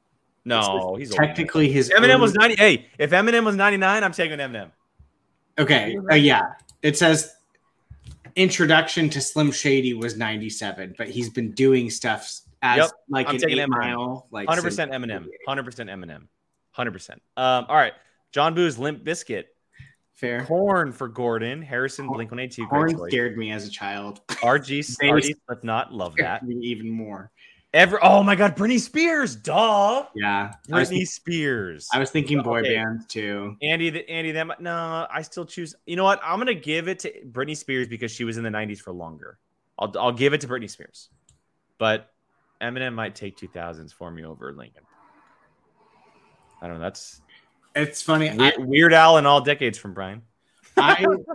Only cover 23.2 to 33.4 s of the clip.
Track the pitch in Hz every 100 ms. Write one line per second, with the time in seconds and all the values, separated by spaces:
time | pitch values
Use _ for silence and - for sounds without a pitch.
23.2 | 120 110 110 107 101 - 101 101 101 101
24.2 | - - 120 143 131 143 143 120 143 147
25.2 | 147 147 - 120 113 113 - 113 90 78
26.2 | 85 104 123 120 120 113 113 113 107 98
27.2 | 98 _ _ _ _ 151 180 202 190 196
28.2 | 202 190 202 156 214 247 - 302 330 320
29.2 | 240 113 - 160 220 208 202 254 285 110
30.2 | 104 101 104 - - 160 - 185 185 -
31.2 | - 170 147 120 95 78 - 127 135 160
32.2 | 143 143 120 117 113 113 113 113 - 113
33.2 | 104 101